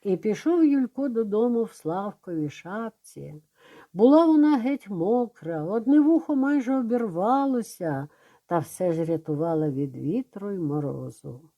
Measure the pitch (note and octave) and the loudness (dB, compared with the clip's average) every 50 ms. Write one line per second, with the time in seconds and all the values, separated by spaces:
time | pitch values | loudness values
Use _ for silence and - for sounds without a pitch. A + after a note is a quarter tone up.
0 | _ G#3 F#3 F3 - G#3+ G#3 G3 - D#4 E4+ F4 E4 D4+ C#4 C#4 C4 A#3 _ - | _ -2 -2 -2 0 -4 -4 -2 0 0 2 4 4 4 4 2 0 -2 _ -4
1 | C#4 C#4+ A#3+ A3 A3+ G#3 G3 G#3+ A3+ B3 A#3+ A#3 A#3 G3+ - - _ D#3 E3 F#3 | -6 -4 -2 -2 -2 -2 0 0 0 2 2 0 -2 -2 -6 -10 _ -6 -4 -4
2 | G3 G#3 F#3+ _ _ - F3 D#3+ D3+ D3 C#3 - - E3+ F#3 G#3+ A3+ A3+ G#3+ _ | -6 -8 -10 _ _ -8 -6 -4 -4 -6 -6 -10 -14 -10 -10 -8 -8 -10 -12 _
3 | _ - - C#3+ C#3 C#3+ D3+ D3+ _ _ _ _ _ _ - - - _ _ E3+ | _ -20 -18 -18 -16 -16 -16 -20 _ _ _ _ _ _ -20 -20 -20 _ _ 4
4 | G#3+ B3 C#4+ D#4 E4 E4 D#4+ D4+ D4 D4+ D4+ C4 A3 B3+ C#4+ C4+ _ G3 G#3 F3 | 6 8 8 8 6 6 6 6 6 4 4 2 2 -2 -4 -4 _ -8 -6 -4
5 | D#3+ F#3+ A3+ B3 B3 A#3 _ _ - D#3+ E3+ D#3+ D3+ E3 G3+ A#3 A3 A#3+ C#4 D4+ | 0 0 2 0 0 -2 _ _ -10 -8 -6 -6 -4 -4 -4 -4 0 4 4 6
6 | D4 D4 E4 E4 E4 - D4+ C4+ C4 C#4 D4 D4 B3 A3 C4+ C4+ B3 A3 A#3 B3 | 6 6 4 2 2 0 0 0 2 2 2 0 0 0 -2 -2 0 0 -2 -2
7 | A#3+ A3 E3 E3 F#3 A3 B3+ C#4 C#4 C#4 C4 B3 A3 - - - F3+ E3 D3 C3+ | -2 -2 -4 -2 0 2 2 2 2 0 0 -2 -4 -6 -10 -8 -6 -4 -4 -4
8 | C#3 D3+ _ _ _ _ _ _ _ _ F3 E3+ D3 - - - F#3 F3+ E3 D#3+ | -6 -10 _ _ _ _ _ _ _ _ -2 -2 -2 -4 -8 -4 -2 -2 0 -2
9 | E3 D#3+ E3 D#3 D#3+ - D#3 C#3+ D#3+ E3+ E3 D#3 D#3 D3+ C3+ C3+ C#3+ C#3 C3 C3 | -2 -2 -4 -4 -4 -6 -4 -4 -2 -2 -2 -2 -2 -2 -2 -4 -6 -6 -8 -8
10 | C3 C#3 F3 A#3+ C4 _ _ G3+ G3 G3+ G3+ F#3+ E3+ D3 C#3+ D3+ D3 C#3 C3+ C3+ | -6 -4 -4 -4 -6 _ _ -14 -10 -10 -8 -6 -6 -4 -4 -4 -6 -6 -8 -8
11 | C3 C3 B2+ _ _ C#3+ B2 C3 D#3+ D#3+ _ | -10 -12 -14 _ _ -18 -18 -18 _ _ _